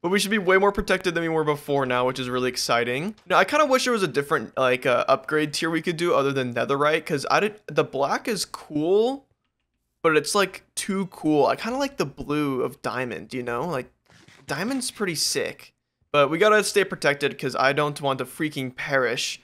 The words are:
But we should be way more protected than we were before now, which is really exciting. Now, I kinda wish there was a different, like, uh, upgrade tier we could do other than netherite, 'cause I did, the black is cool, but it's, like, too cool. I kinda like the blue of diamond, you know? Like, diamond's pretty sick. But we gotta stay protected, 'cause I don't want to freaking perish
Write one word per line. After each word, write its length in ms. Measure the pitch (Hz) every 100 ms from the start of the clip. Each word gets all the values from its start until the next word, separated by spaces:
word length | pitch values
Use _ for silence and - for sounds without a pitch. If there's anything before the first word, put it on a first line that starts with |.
But 80 | 175
we 80 | 202
should 140 | 196
be 80 | 214
way 180 | 180 185
more 140 | 202
protected 420 | 202 208 185 185
than 80 | 170
we 80 | 165
were 140 | 160
before 420 | 151 147 - 139 131
now, 220 | 123 127
which 100 | 127
is 100 | 127
really 220 | 127 127
exciting. 640 | 123 - 120 117 123 175 220 _
Now, 100 | 175
I 80 | 190
kinda 220 | 294 302
wish 160 | 262
there 100 | 254
was 80 | 233
a 60 | 185
different, 500 | 135 143 156 113 -
like, 300 | 131 127 135
uh, 180 | 120 -
upgrade 460 | 131 - 156 156
tier 160 | 143 165
we 120 | 165
could 140 | 160 160
do 180 | 175 139
other 160 | 139
than 240 | 135 127 120
netherite, 500 | 120 139 147 160 156
'cause 180 | 151 135
I 100 | 147
did, 220 | 202 208 -
the 160 | 151
black 440 | 147 135 139 214 -
is 160 | 202 -
cool, 840 | - - 151 156 202 226 277 _ _ _ _ _ _ _ _
but 160 | 165 156
it's, 160 | 147
like, 300 | 208 190 - _
too 320 | - - 190 196
cool. 380 | - 160 151 123
I 100 | 131
kinda 220 | 214 254
like 200 | 277 269
the 80 | 160
blue 580 | - 131 147 147 131
of 180 | 127 135
diamond, 500 | 127 117 127 90 101
you 120 | 131
know? 240 | 120 120 160
Like, 240 | 143 123 _ _ - - - -
diamond's 420 | 143 202 269 247
pretty 260 | - 202 156
sick. 580 | - 143 95 - - _ _ _ _
But 180 | 143 139
we 100 | 165
gotta 240 | 214 214
stay 200 | 208 202
protected, 540 | 190 185 151 139 143 117
'cause 180 | 139 117
I 160 | 131
don't 280 | 143 147 143
want 180 | 143 135
to 60 | 127
freaking 500 | - 156 147 127 -
perish 640 | - 135 123 123 - -